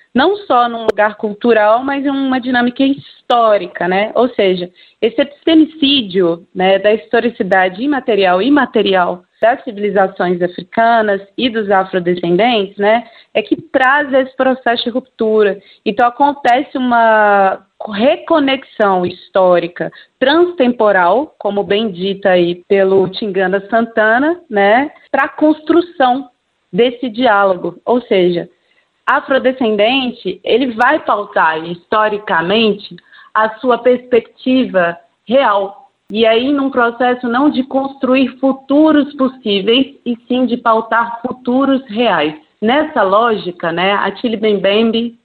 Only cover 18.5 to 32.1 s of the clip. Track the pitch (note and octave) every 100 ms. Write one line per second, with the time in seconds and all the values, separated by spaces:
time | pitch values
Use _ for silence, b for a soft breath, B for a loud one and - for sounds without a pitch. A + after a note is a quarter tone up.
18.5 | C4+ - - G#3 F#3 F3+ - - G3 F#3
19.5 | F3 E3+ - E3 - B - C4 D#4 F4
20.5 | F4 B3 A#3+ G#3+ F#3+ F3 G#3+ D4+ - G#3
21.5 | G3+ F#3 G3+ A3+ E3+ F#3+ F#3+ G3 F3+ F3
22.5 | F3 - G3 F#3+ F#3+ F#3 F#3 A3 F#3 F#3
23.5 | G3 G3 A3+ A#3 A3+ G#3+ A3+ D4 F4 -
24.5 | G#3 G3+ A3+ D4 - B C#4 D4+ - D4+
25.5 | D#4 - E4 E4+ - B3+ B3+ C4+ _ _
26.5 | _ _ F#3 A#3+ B3 C4 G#3+ B3+ G3+ G3+
27.5 | F3+ F3 - - B3 - G3 F3 E3+ E3+
28.5 | _ _ _ _ _ - C4+ - C4 A#3
29.5 | C4 A#3 G#3 G#3+ C4+ B3+ - F#3+ - -
30.5 | A3 C4 A3 B3 D#4 - A3 G3+ - E3+
31.5 | D#3+ E3 F3 - A3 G#3+